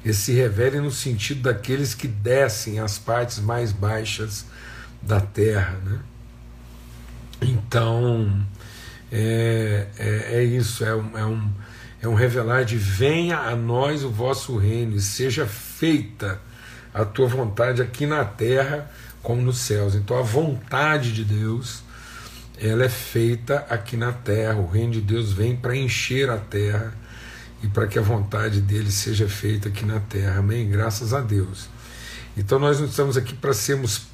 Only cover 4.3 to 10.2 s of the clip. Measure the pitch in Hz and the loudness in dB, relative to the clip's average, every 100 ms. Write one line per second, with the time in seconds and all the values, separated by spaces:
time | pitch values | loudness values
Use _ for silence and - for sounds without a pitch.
4.3 | 101 - - - - - - 92 104 98 | -8 -12 -16 -16 -16 -16 -12 2 2 2
5.3 | - 107 104 87 92 95 101 - - - | 2 4 4 0 -2 -4 -6 -8 -18 -20
6.3 | - - - - - - - - - - | -20 -20 -18 -20 -20 -20 -18 -18 -16 -16
7.3 | - 131 120 - 117 113 117 123 117 104 | -2 0 0 2 2 2 2 2 2 2
8.3 | 98 101 98 - - - - - 113 110 | 2 0 -6 -16 -16 -16 -18 -6 0 2
9.3 | 113 113 113 110 104 101 - 107 107 | 2 2 2 2 2 0 -4 0 0